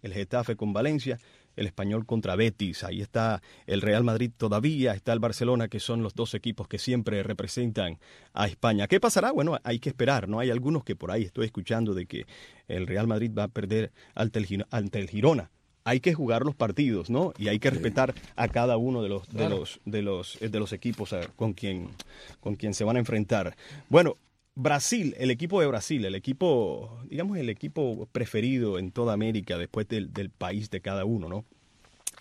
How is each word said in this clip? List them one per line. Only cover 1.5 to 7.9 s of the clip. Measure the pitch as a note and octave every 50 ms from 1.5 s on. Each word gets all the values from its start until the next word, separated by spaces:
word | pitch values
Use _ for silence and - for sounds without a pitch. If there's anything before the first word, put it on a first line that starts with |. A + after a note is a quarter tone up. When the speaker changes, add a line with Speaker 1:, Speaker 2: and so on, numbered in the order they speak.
| _
Speaker 1:
el | - G#2+ G2+
Español | - - G2 G2 G#2+ A2+ A2
contra | - A#2 A2+ G#2 F#2+ F2+
Betis, | F#2 A2+ A2+ G#2 - G#2 F#2 D#2+ - -
ahí | F2+ F#2 F#2
está | G2+ - - A#2 A2+ A2+ G#2+ F#2+ - - - - -
el | - - G2
Real | G2 G#2 G#2 A2 A#2+
Madrid | A#2+ A2 A2 B2 A#2+ A#2+
todavía, | - A#2 A2 G#2 G#2 A2+ D3+ D#3+ C#3+ B2+ B2 G#2
está | F#2+ - - A#2
el | A2+
Barcelona, | G#2+ A#2 G#2+ - A#2+ A#2+ B2+ A#2+ A2+ G#2+
que | - G#2+
son | - - A#2 A#2 A2+
los | G#2 -
dos | - A#2 A2+ -
equipos | G#2 - A#2+ A2 - G2+ -
que | - G2+
siempre | - - B2 B2 G#2+ - G#2 G2+ F#2+
representan | G2+ A2 - G2 F#2+ - B2+ B2 A#2+ G#2+ A2+ G2 F2